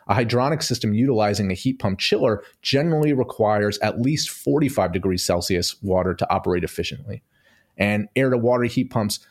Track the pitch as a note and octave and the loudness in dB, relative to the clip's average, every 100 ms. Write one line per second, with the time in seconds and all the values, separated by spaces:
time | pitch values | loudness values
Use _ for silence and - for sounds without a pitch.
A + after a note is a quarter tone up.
0 | - - A#2 A#2+ C3 D3+ - A#2+ A2 G#2+ | -2 0 2 0 0 -2 -2 -2 0 2
1 | C3+ A2+ G#2 G2+ G2 F#2 C3 C3 G#2 F#2+ | 2 2 2 0 -2 -2 -2 -2 -2 -2
2 | - G#3 C3+ G2+ - _ - C3+ E3 D#3 | 0 2 2 0 -4 _ -2 0 2 2
3 | D3+ C3+ A#2+ - G#2+ G#2+ G#2 G2+ G#2+ G2+ | 2 2 -2 0 2 4 0 0 -2 0
4 | B2 D3 - - - C#3+ C#3+ - F#2 F2+ | 0 0 -4 -6 -2 0 2 0 0 0
5 | F#2+ F2+ - F2 F2 F2+ F2 - G2+ F#2 | -2 -2 0 0 2 0 -2 -4 0 2
6 | F2+ F2 - F2 - F2+ E2+ - F2 C2+ | 2 0 0 0 0 -2 -2 -6 -8 -8
7 | - G2+ _ _ _ _ _ - G2+ G#2 | -12 -14 _ _ _ _ _ -2 0 0
8 | G#2+ - C3+ B2+ A#2 B2 A#2+ B2 B2+ A#2+ | -2 0 2 2 2 2 2 0 -2 -2
9 | G#2 - - | -2 -4 -10